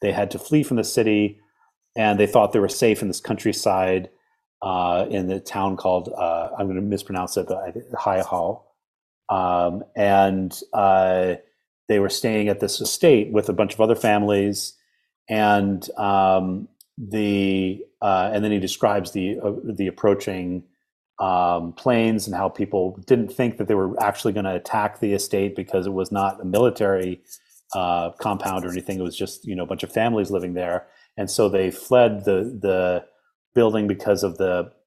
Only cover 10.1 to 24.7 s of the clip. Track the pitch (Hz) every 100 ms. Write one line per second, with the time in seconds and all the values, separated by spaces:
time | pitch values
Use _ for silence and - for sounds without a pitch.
10.1 | 98 98 95 95 - - - 98 95 92
11.1 | 92 92 85 - _ _ _ - 107 98
12.1 | - 120 107 104 98 98 - 104 - 175
13.1 | 127 104 104 101 92 104 - 110 113 110
14.1 | 104 104 101 101 101 - - _ _ _
15.1 | _ - 110 107 104 101 95 - - 101
16.1 | 98 95 95 92 92 - _ _ - 107
17.1 | 107 104 101 98 95 95 101 - - 107
18.1 | 95 95 104 107 104 92 - 110 104 90
19.1 | 101 95 107 104 101 113 101 95 - 107
20.1 | 101 - 92 90 90 - _ _ _ _
21.1 | - 95 90 87 87 85 85 135 120 113
22.1 | 110 101 95 95 - 101 101 92 95 -
23.1 | 123 104 - 123 110 104 104 95 107 104
24.1 | - 120 101 95 92 -